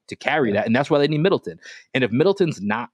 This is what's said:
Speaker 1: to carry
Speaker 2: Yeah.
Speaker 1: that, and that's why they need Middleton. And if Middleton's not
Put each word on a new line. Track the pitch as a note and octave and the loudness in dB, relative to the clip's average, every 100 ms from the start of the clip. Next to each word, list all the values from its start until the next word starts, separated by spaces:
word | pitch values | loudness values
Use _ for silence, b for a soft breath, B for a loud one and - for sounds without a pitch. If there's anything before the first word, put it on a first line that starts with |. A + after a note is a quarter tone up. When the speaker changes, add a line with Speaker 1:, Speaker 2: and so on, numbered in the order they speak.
| - | -14
Speaker 1:
to | C3+ | -8
carry | B2+ D3+ A#2+ | -2 0 0
Speaker 2:
Yeah. | G2+ | 0
Speaker 1:
that, | A2 | 2
and | A#2+ | 0
that's | C#3+ | 2
why | D3 | 2
they | D3 | 2
need | D3+ | 2
Middleton. | F3 D3 - E3 B B B C3 | 2 0 -2 -14 B B B -2
And | |
if | B2 | 0
Middleton's | A#2+ F3 G3 E3+ G#2+ | 2 2 2 0 -2
not | G2+ A2 A#2+ | -4 -4 -6